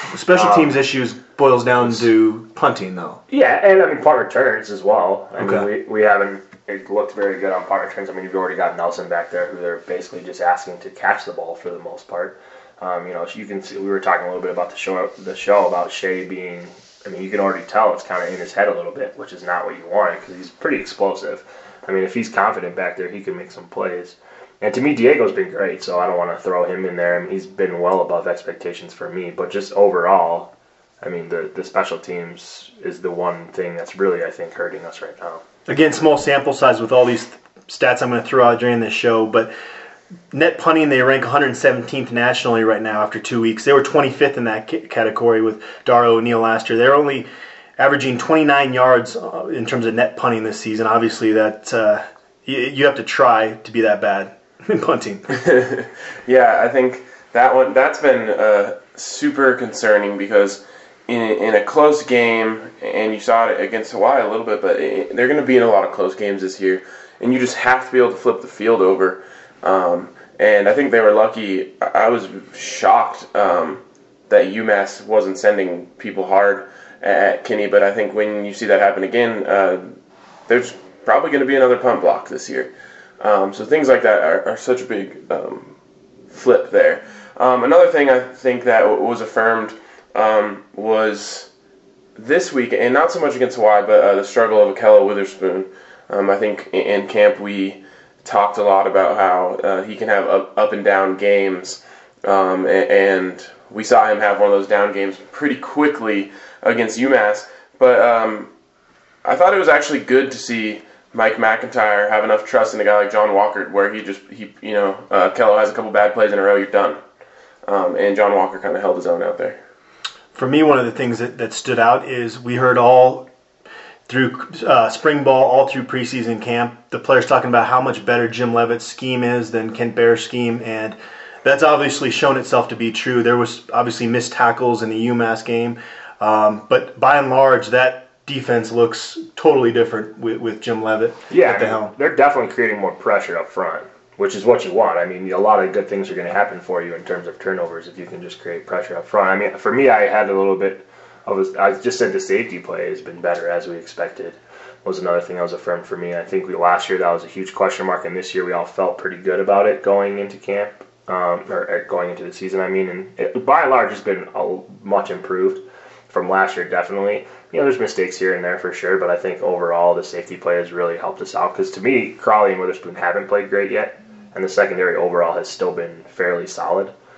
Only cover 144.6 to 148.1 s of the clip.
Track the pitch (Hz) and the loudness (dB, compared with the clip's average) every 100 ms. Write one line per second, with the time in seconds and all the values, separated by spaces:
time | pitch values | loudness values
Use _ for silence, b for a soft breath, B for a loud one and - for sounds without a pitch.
144.6 | 92 92 87 87 90 92 92 95 107 104 | 2 0 2 0 -4 -6 -6 0 2 2
145.6 | 95 104 95 98 95 90 87 92 101 92 | 2 -2 -4 -6 -6 -8 -4 -2 -4 -6
146.6 | 85 90 85 85 87 90 85 - 95 95 | -8 -6 -6 -10 -8 -10 -10 -10 -6 -6
147.6 | 85 82 85 92 87 | -6 -10 -16 -18 -16